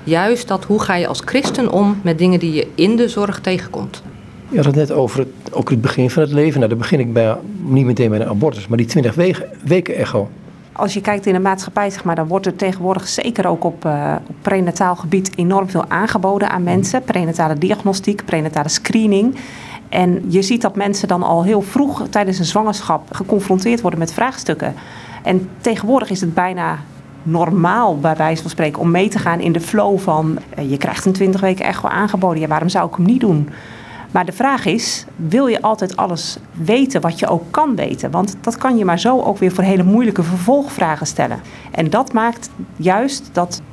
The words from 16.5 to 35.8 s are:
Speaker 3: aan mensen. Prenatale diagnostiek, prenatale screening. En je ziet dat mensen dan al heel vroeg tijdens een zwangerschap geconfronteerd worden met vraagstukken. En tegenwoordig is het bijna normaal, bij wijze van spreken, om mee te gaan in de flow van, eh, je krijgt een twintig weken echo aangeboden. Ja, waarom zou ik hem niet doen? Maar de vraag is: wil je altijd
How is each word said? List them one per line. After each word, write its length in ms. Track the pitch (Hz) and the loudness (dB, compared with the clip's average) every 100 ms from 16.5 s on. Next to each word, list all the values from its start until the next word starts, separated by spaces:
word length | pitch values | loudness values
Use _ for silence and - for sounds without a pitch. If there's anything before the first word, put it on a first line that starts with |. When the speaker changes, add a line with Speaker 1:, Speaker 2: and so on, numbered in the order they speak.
Speaker 3:
aan 120 | 185 | 0
mensen. 400 | 180 180 190 254 | 0 0 2 -2
Prenatale 560 | 254 180 165 165 160 147 | 0 -2 0 0 0 2
diagnostiek, 680 | 185 208 202 196 196 202 | 0 0 0 0 -2 -4
prenatale 440 | - 165 156 156 151 | -2 -2 0 -2 -2
screening. 680 | - - 226 220 196 233 269 - - - - - | -4 0 2 4 4 2 0 -12 -16 -16 -18 -4
En 360 | - 180 175 180 | 2 2 2 2
je 140 | 175 | 2
ziet 200 | 190 233 | 2 0
dat 140 | 196 196 | 0 0
mensen 320 | 202 196 196 | -2 0 0
dan 140 | 180 | 0
al 220 | - 170 | 2 2
heel 180 | 180 214 | 4 2
vroeg 460 | 202 277 285 277 - | 2 0 0 -2 -2
tijdens 280 | 208 196 190 | 0 0 0
een 60 | |
zwangerschap 640 | 160 208 220 202 - 160 - | 0 0 0 -2 -2 -2 -4
geconfronteerd 680 | - 196 202 196 190 190 233 | -8 0 0 2 2 2 0
worden 180 | 208 165 | 0 0
met 140 | 165 | -2
vraagstukken. 600 | - 247 262 - 151 143 - - - - - | -2 -2 -2 -4 -4 -4 -6 -14 -18 -18 -6
En 260 | - 185 185 - | 0 0 -2 -4
tegenwoordig 500 | 240 220 208 269 - | -2 -2 2 2 2
is 100 | 190 | -2
het 140 | 170 | 0
bijna 440 | 165 180 185 160 156 147 - - - | 0 0 -2 -4 -6 -10 -18 -20 -8
normaal, 760 | 165 170 226 185 170 214 226 147 | -2 0 2 2 4 4 2 2
bij 180 | 160 160 | 0 2
wijze 260 | 156 160 | 0 0
van 80 | 160 | -6
spreken, 300 | - 156 156 | -2 -2 0
om 100 | 170 | 2
mee 180 | 170 214 | 2 2
te 100 | - | 0
gaan 220 | 175 170 | 0 0
in 120 | 170 | 0
de 80 | 165 | 0
flow 380 | 165 214 202 196 | 0 0 2 2
van, 400 | 190 156 160 156 - | 2 0 0 -4 -6
eh, 160 | - 139 | -8 -4
je 60 | 139 | -2
krijgt 280 | 143 - 185 | -2 -4 -4
een 60 | |
twintig 280 | 190 190 190 | 0 2 2
weken 240 | 190 185 | 0 0
echo 240 | - 190 - | -2 -2 -2
aangeboden. 520 | 170 208 190 180 156 | 0 0 0 0 0
Ja, 60 | 156 | 0
waarom 220 | 156 156 | 0 0
zou 200 | 190 170 | 0 -2
ik 60 | - | 2
hem 100 | 180 | 4
niet 140 | 254 | 4
doen? 280 | 226 151 147 - - - - - - | 4 2 0 -6 -18 -18 -18 -18 -2
Maar 140 | 180 | -2
de 80 | 175 | -2
vraag 320 | 175 269 269 175 | -2 0 0 0
is: 380 | 220 - - - - | 0 -2 -6 -10 -8
wil 300 | 160 220 277 | 0 2 4
je 160 | 220 | 2
altijd 340 | 214 220 | 0 0